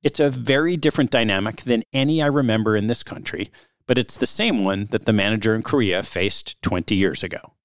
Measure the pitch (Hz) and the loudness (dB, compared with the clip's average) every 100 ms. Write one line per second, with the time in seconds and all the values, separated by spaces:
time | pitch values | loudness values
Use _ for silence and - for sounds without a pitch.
0 | 147 - 143 127 117 135 165 175 151 147 | -2 2 0 0 0 2 2 2 0 2
1 | 127 123 113 98 104 - - 117 - 135 | 2 2 2 0 -2 -6 -2 -2 0 -2
2 | 135 160 147 143 127 110 110 107 107 120 | 0 2 2 2 2 2 2 0 0 -4
3 | - - - 82 104 - _ _ - 123 | -6 -10 -10 -8 -10 -12 _ _ -2 0
4 | - - 123 - 226 131 95 98 104 110 | 0 -4 -4 -2 0 2 0 -2 -2 -2
5 | - 104 98 110 110 110 110 147 104 90 | 2 2 2 2 0 0 0 0 2 0
6 | 101 90 98 - - - - 90 - 98 | -2 -2 -2 -2 -8 -6 -2 -2 0 2
7 | 95 - 87 - - _ | 2 0 -8 -10 -14 _